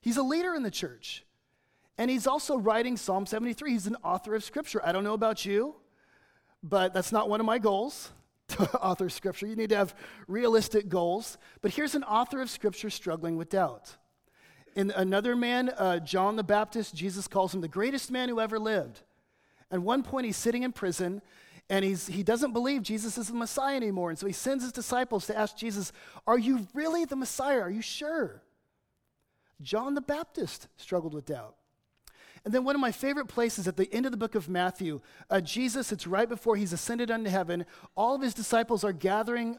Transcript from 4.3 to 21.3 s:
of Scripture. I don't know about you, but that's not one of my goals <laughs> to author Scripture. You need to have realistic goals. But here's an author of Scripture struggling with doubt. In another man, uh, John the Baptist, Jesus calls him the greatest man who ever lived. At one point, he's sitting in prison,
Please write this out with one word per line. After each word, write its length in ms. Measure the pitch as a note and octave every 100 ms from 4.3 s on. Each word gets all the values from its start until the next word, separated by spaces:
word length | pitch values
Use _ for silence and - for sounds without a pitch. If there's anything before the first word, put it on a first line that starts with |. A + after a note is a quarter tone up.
| G#3+
of 80 |
Scripture. 420 | G#3 C#4+ D4+ G#3+ E3+
I 60 |
don't 140 | F#3 G3+
know 80 |
about 320 | G#3+ A3 A3 F#3+
you, 300 | G3+ C4+ D4+ _ _ _ _ _ _ _ _
but 320 | D#3+ G3 F#3
that's 200 | F#3+ F3+
not 160 | A3 G#3
one 100 | G#3
of 60 | A3
my 120 | A#3+
goals 540 | G#3+ G3 B3 - - - _
<laughs> 180 | _ _
to 280 | - - B3+
author 320 | F#3+ F3+ F#3
Scripture. 380 | - G3 - G#3
You 80 | A3+
need 140 | A3
to 80 | G#3
have 180 | G3 - - - -
realistic 640 | G3 A#3+ A3+ G#3 G#3+ G3+
goals. 480 | F3+ E3+ F#3+ A#3 - - -
But 100 | G3+
here's 240 | A#3 D4 D4+
an 80 |
author 380 | C4+ G#3+ B3 C4+
of 80 | B3+
Scripture 400 | - G#3 F#3 G#3+
struggling 480 | - - D#3+ E3 E3
with 120 | E3
doubt. 460 | G3 E3+ B2+ - - _ _ _ _ _ - - -
In 160 | G3
another 460 | G3+ F#3+ G3 A3+ A#3+
man, 320 | A#3+ B3 B3
uh, 300 | B3 F#3+ F3
John 360 | D#3 F#3 F#3+ A3
the 80 |
Baptist, 520 | G3 G#3 G#3+ A#3 G#3 D#3
Jesus 320 | F#3 F#3 -
calls 260 | G3 F#3+ F#3+
him 60 |
the 60 | E3
greatest 440 | D#3+ A#3 C#4 -
man 180 | B3+ B3
who 120 | A3+
ever 180 | A3 A3
lived. 440 | G#3+ G#3+ B2+ A2 _ _ _ _ _ _ _
At 120 | F#3
one 200 | F3+ C4
point, 240 | B3+ C4 B3
he's 120 | G3
sitting 260 | A#3 A#3+
in 80 | B3+
prison, 500 | - F#3+ E3+ F3+ G3 -